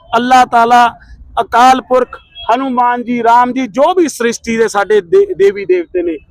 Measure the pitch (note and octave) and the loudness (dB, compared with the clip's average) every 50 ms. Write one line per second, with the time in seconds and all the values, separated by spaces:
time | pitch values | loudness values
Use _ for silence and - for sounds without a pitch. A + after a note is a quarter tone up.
0 | _ - - A3+ B3 B3+ B3+ B3+ B3+ B3 B3 A#3 A#3 A#3 B3 A#3+ A#3+ A3+ - - | _ -6 -4 -4 0 2 2 2 2 2 2 0 2 4 4 2 2 2 -2 -8
1 | - - - - - - - A#3 A3+ - - A3+ B3 C4 C4 C4 - - B3+ B3+ | -20 -20 -20 -20 -20 -12 -8 -8 -6 -2 0 2 4 4 4 2 0 -2 -2 -2
2 | B3 - - - _ _ _ - - - A3+ C4 C4+ C4+ B3 B3 B3 B3 B3 B3 | -2 -4 -8 -20 _ _ _ -16 -4 -4 -4 -2 -2 -4 -2 -2 -2 -2 -2 -4
3 | A#3 A#3 B3 A#3+ A3 A3+ A#3 B3 B3 B3 A#3 C4 C4 G#3+ E3 B3+ C#4+ E4+ F#4 F#4 | -6 -6 -6 -2 0 2 2 2 2 0 -2 -6 -6 -6 -2 0 0 0 2 0
4 | E4 C4+ - - A#3 A#3 A3+ - - A#3 A3+ A3+ A3+ G3+ - G3+ G3+ F#3 G#3+ G#3 | 0 -2 -2 -4 -4 -4 -4 -6 -6 -6 -2 -2 -2 -2 0 -2 -2 0 0 0
5 | F3 E3 F3+ G3 G3+ - F4+ F3 G3 G3+ F#3+ G3+ G4 - F4+ F4+ E4 _ - F3+ | 0 2 2 2 2 0 0 0 0 0 0 -2 -4 -2 -2 -2 -2 _ -6 -6
6 | F3 F4 D#4+ - _ _ | -6 -6 -8 -10 _ _